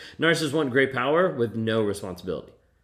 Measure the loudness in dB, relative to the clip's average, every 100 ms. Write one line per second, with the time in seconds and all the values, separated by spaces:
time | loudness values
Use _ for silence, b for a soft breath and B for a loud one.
0 | B B 2 2 0 0 2 2 2 2
1 | 0 2 2 0 -2 -2 0 0 0 -2
2 | -8 -8 -6 -6 -8 -20 _ _